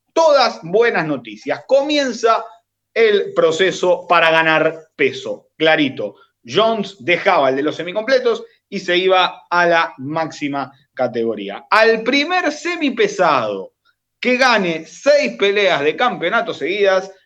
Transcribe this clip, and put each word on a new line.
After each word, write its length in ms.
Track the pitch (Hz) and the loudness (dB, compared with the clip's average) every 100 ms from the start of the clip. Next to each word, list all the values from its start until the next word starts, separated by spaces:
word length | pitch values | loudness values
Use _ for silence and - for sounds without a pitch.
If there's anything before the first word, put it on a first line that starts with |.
| _ | _
Todas 480 | 330 320 277 233 - | 2 4 4 2 0
buenas 420 | 165 202 233 196 | -2 2 2 0
noticias. 600 | 156 135 113 107 139 139 - | -2 -6 -8 -12 -6 -6 0
Comienza 800 | 269 294 294 269 226 226 226 - - _ _ _ | 0 2 0 -2 0 0 0 -2 -18 _ _ _
el 400 | 220 226 202 - | 2 2 2 -2
proceso 720 | - 165 160 190 - 180 175 - | -2 -2 2 0 0 0 0 2
para 240 | 170 165 | 2 4
ganar 600 | 165 160 156 156 - - | 4 4 2 0 -4 -14
peso". 540 | - 135 - - - _ _ | -2 -2 -2 -10 -12 _ _
Clarito. 560 | 160 156 139 120 104 - _ _ | 2 2 0 -4 -10 -12 _ _
Jones 520 | 120 143 226 220 - - | -4 0 0 0 -6 -8
dejaba 520 | - 170 196 175 135 | -4 0 2 2 2
el 60 | 135 | 0
de 60 | |
los 140 | 151 - | -4 -6
semicompletos 680 | 165 196 220 262 240 220 - _ _ | -8 -6 0 0 0 -2 -8 _ _
y 120 | 196 | -10
se 160 | - 180 | -2 0
iba 480 | 185 185 175 - _ | 4 2 2 -4 _
a 180 | 175 170 | 0 2
la 280 | 170 165 - | 2 0 -6
máxima 760 | 135 160 160 - 143 139 131 - _ | -8 -6 -6 -6 -6 -4 -6 -12 _
categoría. 720 | - 123 117 113 107 98 107 - | -4 -4 -2 -4 -4 -8 -12 0
"Al 320 | 208 220 226 | 2 4 2
primer 480 | 226 247 339 359 339 | 0 -2 0 -2 -2
semipesado 1200 | 302 339 349 294 214 208 - 170 139 107 98 90 _ _ _ _ _ | -4 -6 -4 -4 0 -2 2 2 2 0 -6 -10 _ _ _ _ _
que 180 | 233 247 | -2 2
gane 480 | 254 220 180 160 160 | 2 2 0 -4 -10
seis 500 | - 277 294 254 - | -4 2 2 0 -2
peleas 460 | 202 202 190 151 | 0 2 2 2
de 140 | 147 156 | 0 0
campeonato 560 | 247 165 165 226 233 | -2 -2 -2 -2 -4
seguidas, 600 | - 143 208 196 190 190 - | -6 -6 0 0 0 -4 -16